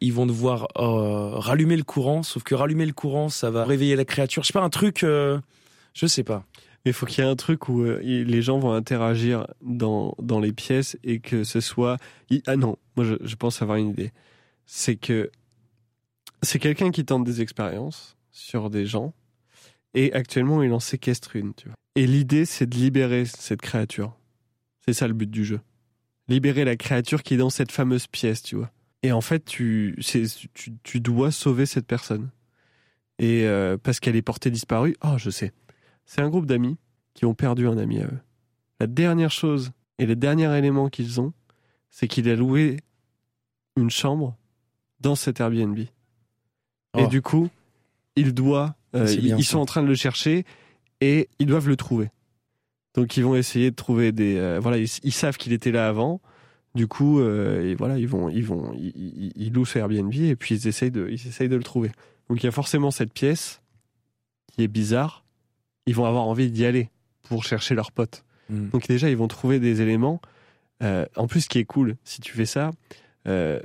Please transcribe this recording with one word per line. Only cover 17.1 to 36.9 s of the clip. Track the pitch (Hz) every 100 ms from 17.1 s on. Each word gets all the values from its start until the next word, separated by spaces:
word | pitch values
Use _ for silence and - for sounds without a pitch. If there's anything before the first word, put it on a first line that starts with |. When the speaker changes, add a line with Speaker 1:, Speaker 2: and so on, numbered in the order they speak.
| 131
Speaker 2:
des | 120 117
expériences | 113 - 104 101 143 - - _ _
sur | - - 120 107
des | 104
gens | 101 110 135 - _ _ _ _ - _ _
et | 127 135
actuellement | 131 123 131 131 156
il | 131
en | 117
séquestre | - 131 - 120 - 113
une, | 101
tu | - -
vois. | 110 _
Et | 143 127
l'idée | 139 131 147 165
c'est | - 123
de |
libérer | 120 131 135 127 123 120
cette | - - 104
créature. | - 117 107 - 101 - _ _ _ _ _ _
C'est | -
ça | 117 123
le |
but | 110 107
du | 110
jeu, | 104 107 - _ _ _ _ _ -
libérer | 131 139 135
la | 135 117
créature | - 123 120 151
qui | -
est | 123
dans | 127
cette | - 123
fameuse | - 127 127 -
pièce, | - 117 113
tu | - 107
vois. | 117 _ _ _
Et | 131
en | 117
fait, | 113 160
tu, | - - 120 110 104 -
c'est, | - 123 110 - -
tu, | - - 113
tu | - 123
dois | 120 120 139
sauver | 147 143 123 139
cette | 131 -
personne. | 120 - 107 131 - _ _ _ _ _ _ _ -
Et, | 117 117 110
euh, | 101 95 95
parce | - 120
qu'elle | - 113
est |
portée | 110 110 127
disparue. | 117 - 113 151 -
Oh, | 156 135
je | 131
sais. | - 95 - _ _ _ _
C'est | _ -
un | 143
groupe | 175 151
d'amis | 123 123 160 _